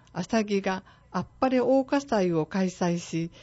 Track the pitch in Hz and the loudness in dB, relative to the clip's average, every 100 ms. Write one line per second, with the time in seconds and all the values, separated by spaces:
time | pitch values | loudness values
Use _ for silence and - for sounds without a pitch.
0 | - 170 180 226 208 196 196 190 - - | -10 -8 -2 -2 0 0 -2 -4 -8 -20
1 | _ 185 - - 262 254 240 269 262 285 | _ -8 -8 -2 0 2 4 2 2 -2
2 | 285 214 180 165 156 190 185 - 180 175 | 0 0 2 0 0 0 -2 0 -2 -2
3 | - 165 170 - | -4 -6 -6 -10